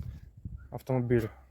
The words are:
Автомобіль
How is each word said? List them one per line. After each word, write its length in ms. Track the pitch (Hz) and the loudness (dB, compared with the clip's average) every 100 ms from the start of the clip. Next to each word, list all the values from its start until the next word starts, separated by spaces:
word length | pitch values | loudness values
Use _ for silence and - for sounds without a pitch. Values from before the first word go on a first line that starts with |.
| - - - - - - - | -12 -12 -16 -14 -12 -12 -10
Автомобіль 560 | 123 - 127 120 120 110 - - | -8 0 2 6 4 4 -4 -6